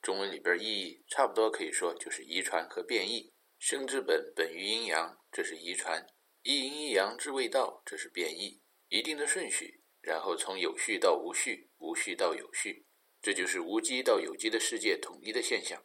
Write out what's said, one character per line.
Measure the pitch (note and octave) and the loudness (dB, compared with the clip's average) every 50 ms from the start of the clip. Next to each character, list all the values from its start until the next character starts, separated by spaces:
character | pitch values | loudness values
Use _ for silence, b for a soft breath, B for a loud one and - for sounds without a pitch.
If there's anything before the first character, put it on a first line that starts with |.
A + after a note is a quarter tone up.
中 | - - F#2+ G2 | 0 0 0 0
文 | G2 G2 | 0 -2
里 | F2 D#2+ | -4 -2
边 | - F2 F2+ F2 | 2 4 4 4
意 | G#2 | 4
义 | A2 G#2+ G2+ F#2+ F2 - - _ _ | -2 -2 -2 -2 -6 -8 -12 _ _
差 | - - C3+ B2 | 4 4 4 6
不 | - | 6
多 | - A2 A2 | 6 4 4
可 | - - G2 | 4 0 -4
以 | D#2+ | -2
说 | D#2 - F#2 E2+ E2 | -2 0 0 0 0
就 | - - - | -2 -6 -8
是 | - - - | -8 -8 -8
遗 | - E2 F#2+ | -4 -2 -2
传 | F#2 - - E2+ D#2+ - | -2 2 0 0 0 0
和 | - - | -6 -8
变 | F2+ - B2 A2 F#2 G2 | -4 0 0 0 2 0
异。 | A#2 A2+ - - _ _ _ _ _ _ | -4 -6 -6 -10 _ _ _ _ _ _
生 | - - - C#3 C3+ | -2 -2 0 0 -2
之 | C3 C3 C3+ | -2 -2 -2
本 | - - E2 D#2 - - - | 2 4 2 2 2 -2 -2
本 | - E2 E2 E2 | -2 -2 -2 -2
于 | E2+ F#2+ | -4 -2
阴 | G2+ A2 A2+ A#2 | 0 0 0 0
阳， | G#2 D#2+ D#2 E2 E2+ - - _ _ - | 2 2 2 0 0 -6 -14 _ _ -4
这 | - E2+ | -4 -4
是 | E2 E2 D#2+ | -4 -4 -8
遗 | E2 F2 F#2 | -6 -6 -4
传； | - - G2 E2 E2 - - _ _ _ _ _ _ _ | -4 -2 -2 -4 -4 -4 -10 _ _ _ _ _ _ _
一 | - C#3 C#3+ C3 | 0 2 2 2
阴 | C3+ C#3+ D3+ D3+ C#3+ | -2 -4 -4 -4 2
一 | A#2 | 4
阳 | F#2+ F#2+ G#2 A#2 B2 | 4 4 4 0 -4
之 | - D3 | -6 -4
谓 | C3+ C3+ B2+ A2 | -2 0 0 2
道， | - C#3 A#2+ G#2+ - - _ | 4 2 2 2 -2 -8 _
这 | - - D#2 | -12 -8 -8
是 | - - | -8 -6
变 | _ F2 E2+ D#2 D#2+ E2 | _ -2 -2 -2 -2 -4
异。 | G2 G2 - - _ _ _ _ _ _ | -6 -8 -8 -14 _ _ _ _ _ _
一 | - G2+ | -2 0
定 | A#2 D#3 D#3 D3 | 0 0 -2 -2
的 | D3 | 0
顺 | D3 - F#3+ E3+ A2+ | 0 0 0 0 -2
序， | - - - - - _ _ _ _ _ | -4 -4 -4 -6 -14 _ _ _ _ _
然 | - - D#2+ D#2+ | -4 -2 -2 -2
后 | F2 F#2+ E2+ | 0 -2 -2
从 | D#2+ - F#2+ F#2+ F#2+ | -2 -2 -4 -2 0
有 | F2+ F#2+ - - | 0 -2 0 -2
序 | - - G#2+ F2+ | -2 -2 0 4
到 | - F#2+ E2+ | 6 6 6
无 | A2 - - F#2 | 6 2 -4 -2
序， | - - C3 A2+ - - _ _ _ | -2 -2 -2 -4 -6 -10 _ _ _
无 | D#2 D#2 E2+ | -8 -6 -4
序 | D#2+ - G#2+ F2+ | -2 -2 -4 0
到 | - G2 E2+ D#2 | 0 2 0 0
有 | C#2+ - - - | -2 -8 -10 -8
序， | - - G#2 G2 - _ _ _ _ _ _ _ _ | -6 -6 -6 -6 -10 _ _ _ _ _ _ _ _
这 | - G#2 G2 | -2 0 0
就 | E2+ F2+ - | 0 0 0
是 | - F#2+ | 0 -2
无 | E2 F2 G2+ A2+ | -2 0 0 0
机 | A2 - B2+ B2+ B2+ | 0 2 -2 2 4
到 | B2 A2+ F2 | 4 4 4
有 | C#2+ - - | 4 -2 -6
机 | - - A2 | -2 -2 0
的 | A2 A2+ | 0 2
世 | - - A#2 G#2+ | 0 0 -2 0
界 | G2 G#2+ F2+ | 0 0 0
统 | D#2+ - - - - - | 0 -2 -10 -12 -12 -10
一 | G#2+ | -4
的 | A2 B2 | -2 -2
现 | A2+ - B2 G2+ - | 0 0 0 -2 -2
象。 | - F2 - - | -4 -8 -8 -12